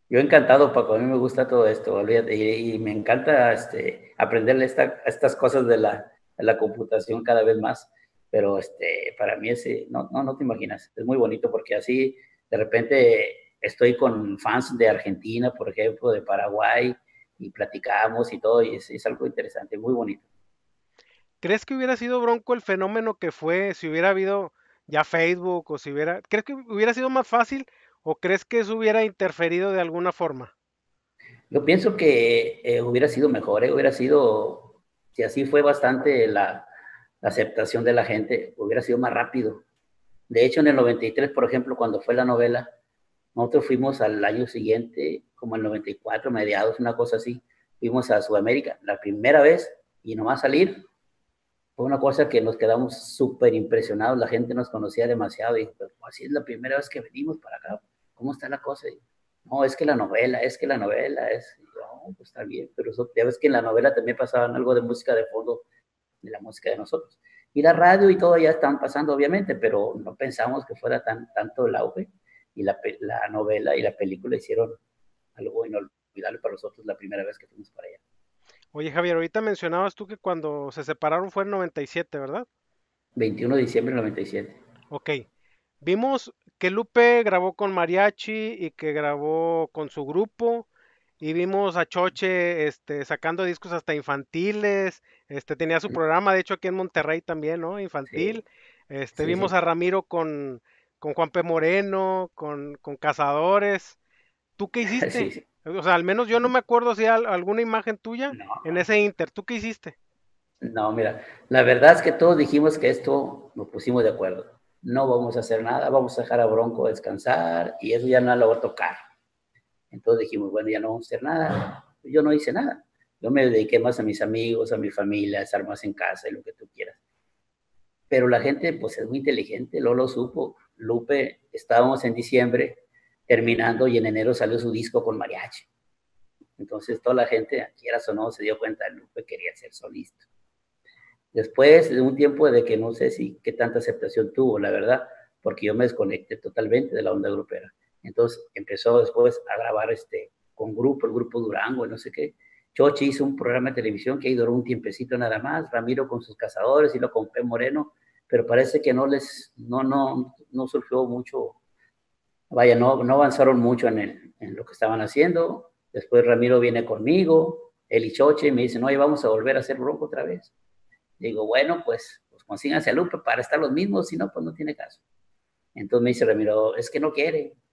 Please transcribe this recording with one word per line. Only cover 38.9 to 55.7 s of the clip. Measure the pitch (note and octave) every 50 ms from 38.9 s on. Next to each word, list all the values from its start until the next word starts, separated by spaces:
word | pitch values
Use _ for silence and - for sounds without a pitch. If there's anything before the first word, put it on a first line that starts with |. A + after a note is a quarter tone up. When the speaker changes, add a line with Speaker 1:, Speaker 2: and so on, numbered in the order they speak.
| A#2+ B2
Speaker 1:
más | B2+ B2
rápido. | - A#2 A#2+ - - C3 A2+ G#2+ A2 - _ _ _ _ _ _ _ _ _ _ - - _ -
De | A#2+ - B2
hecho, | C3 - D#3+
en | D3+ D3+
el | C#3
noventa | C3 B2 A#2+ A2+ A#2 -
y | A2
tres, | - C#3+ C#3 C#3
por | - C3+ B2
ejemplo, | A#2 B2 B2+ B2 C3+ B2+
cuando | - B2 A2+ G#2 G2+
fue | - - B2
la | B2+ B2+
novela, | B2+ B2 A#2 A#2+ A#2+ A#2+ A#2+ C3 - - _ _ _ _ _ _ _ _ _ _ _ -
nosotros | A#2+ A#2 A#2 D#3+ C#3+ - -
fuimos | C3 B2 C3 C3+ C3+ -
al | A#2+ G#2+ G#2+ G#2 G2+
año | G2+ A2 A#2+ B2 A#2+
siguiente, | - A2+ G#2+ G#2+ A2 A2+ A#2 A#2 - - C#2+ D#2 E2 - - _ _
como | - B2 A#2 A2 A2+
el | A2
noventa | G#2+ G#2+ G#2 G#2+ G#2
y | G2+
cuatro, | - - G#2+ G#2+ A2 - C3+
mediados, | A#2+ A2 G#2 G#2 G#2 G2 G#2+ A2+ A2+ -
una | A#2+ A#2+ A#2
cosa | A#2 A#2+ A#2 A#2 A2
así, | A2+ B2 B2 B2 _ _ _ _ _ _ _ -
fuimos | - A#2 A#2+ B2+ A#2+ -
a | A2 G2+
Sudamérica, | - - G#2+ G2+ G2+ A2 B2+ C#3 - - - -
la | - - G2 -
primera | - G#2 G2+ G#2+ A2 C3 D3 D3+
vez, | C#3+ D3+ E3+ F3 - - - - _ _ _ _
y | - A2+ A2+
nomás | A2 G#2+ A2+ C3+ -
salir, | - C3+ C#3 D#3 F3+ - - - - _ _ _ _ _ _ _ _ _ _ _ _ _ _ _ _ _ _
fue | - B2
una | C3+ C#3 C3+
cosa | C3+ C#3 C#3 D#3 D3 D3
que | - A#2
nos | A2 A2+ A2 -
quedamos | A2+ A2 A2+ A#2+ C3 A#2 - - - - -
súper | - C3+ C3 - - B2 A#2+ A2
impresionados, | A2+ F#2+ F2+ A2+ A2+ G#2+ - G#2 G#2 A2 A#2+ C3 B2
la | A2 A2
gente | A#2+ A2+ A#2+ A#2 B2
nos | B2 B2 -
conocía | - G#2+ G#2 G2 - A#2 A#2
demasiado, | A#2+ A#2+ A2+ G#2 G2 - - G#2+ A#2 A#2+ A2
y |
dijo, | A2 -